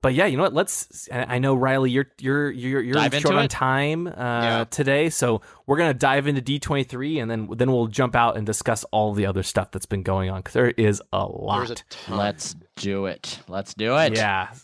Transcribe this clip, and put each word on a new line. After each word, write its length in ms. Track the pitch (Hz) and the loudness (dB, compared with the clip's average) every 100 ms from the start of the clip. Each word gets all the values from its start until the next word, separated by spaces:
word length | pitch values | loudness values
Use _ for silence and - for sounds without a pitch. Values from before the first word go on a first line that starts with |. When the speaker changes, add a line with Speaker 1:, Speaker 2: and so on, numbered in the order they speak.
Speaker 1:
but 100 | 135 | 2
yeah, 120 | 131 202 | 4 2
you 100 | 135 | 4
know 80 | |
what? 80 | 175 | 2
Let's. 560 | 143 196 - - - - | 2 0 -2 -8 -14 -10
I, 260 | 123 127 123 | -6 -2 0
I 20 | |
know, 160 | 135 | 2
Riley, 360 | 131 131 135 131 | 4 4 2 2
you're, 160 | 127 139 _ | 2 -2 _
you're, 300 | 131 143 147 | -2 0 0
you're, 300 | 123 127 135 | -4 -4 -2
you're 140 | 120 | 0
Speaker 2:
Dive 180 | 127 117 | 2 2
Speaker 1:
short 100 | 139 | 2
Speaker 2:
into 140 | 151 143 | 2 2
Speaker 1:
on 60 | 131 | 0
Speaker 2:
it. 40 | |
Speaker 1:
time, 560 | - 131 131 143 160 175 | 0 0 2 0 -2 -6
uh, 40 | |
Speaker 3:
Yeah. 540 | - 123 117 117 117 113 | -6 -4 0 0 0 -2
Speaker 1:
today, 400 | - 135 139 160 | -2 2 4 2
so 300 | - 123 110 - - - | 0 0 0 -4 -20 0
we're 120 | 143 | 2
gonna 160 | 170 | 2
dive 340 | 127 143 135 139 | 2 2 2 2
into 120 | 139 | -2
D 200 | 120 143 | -2 -4
twenty-three, 580 | - 143 131 123 139 156 | -2 -2 -2 -6 -4 -4
and 100 | 113 | -2
then, 200 | 113 107 113 | -4 -6 0
then 160 | 123 | 2
we'll 160 | 127 113 | 2 2
jump 260 | 107 127 | 0 0
out 220 | 120 117 - | 4 2 2
and 100 | 107 | -2
discuss 380 | 107 - 113 - | -2 -2 -2 0
all 220 | 107 107 | 0 2
the 120 | 104 98 | 2 0
other 160 | 98 | 0
stuff 300 | 92 - 92 | 0 -2 -2
that's 140 | 95 - | -8 -6
been 180 | 101 | -6
going 260 | 95 95 92 | -2 -2 -2
on, 120 | 95 | -6
'cause 100 | - | -4
there 180 | 123 123 | 2 2
is 320 | - 107 101 - | 4 2 2 -2
a 120 | 98 | -4
lot. 420 | 95 - 104 101 117 | -4 -6 -4 -2 -4
Speaker 3:
There's 140 | 120 | -8
a 40 | - | -14
ton. 300 | - - 107 | -18 -8 -2
Speaker 2:
Let's 360 | 101 101 - 76 - - | -2 -2 -10 -12 -18 -8
do 300 | 98 98 95 | -4 -4 -4
it. 340 | - - - - | -8 -10 -12 -10
Let's 260 | 92 98 | -10 -10
do 220 | - 110 139 | -4 0 2
it. 200 | 156 110 | 4 2
Speaker 1:
Yeah, 320 | 107 95 92 - | 0 0 -4 -10